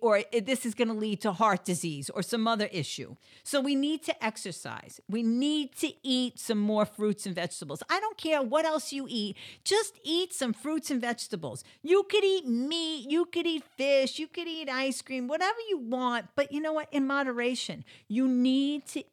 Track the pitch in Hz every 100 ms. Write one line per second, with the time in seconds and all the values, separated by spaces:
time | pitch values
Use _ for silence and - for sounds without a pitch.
0 | 233 208 214 233 202 254 233 214 226 214
1 | 214 202 220 175 220 185 - 180 170 143
2 | 135 - 175 233 220 220 208 185 135 -
3 | 123 - _ - - 277 269 277 294 311
4 | - - 220 220 196 160 - 110 - -
5 | - 220 226 240 285 302 269 - 262 -
6 | - 254 247 - - 214 208 214 208 -
7 | 208 202 202 175 170 - 147 147 - 359
8 | 427 403 320 302 247 294 320 311 - 277
9 | 269 226 208 - - - - 403 440 -
10 | 277 330 359 - 247 214 294 311 - 262
11 | 240 233 - 185 151 104 - - 294 392
12 | 392 415 392 381 269 233 269 330 320 311
13 | 240 320 339 339 339 311 - - 277 277
14 | 262 - 311 349 339 320 285 262 269 247
15 | - 262 247 320 370 466 453 349 226 254
16 | 254 240 175 - 277 285 311 311 302 285
17 | 269 277 269 240 240 247 - 156 - -
18 | - 214 262 247 254 269 277 294 - -
19 | -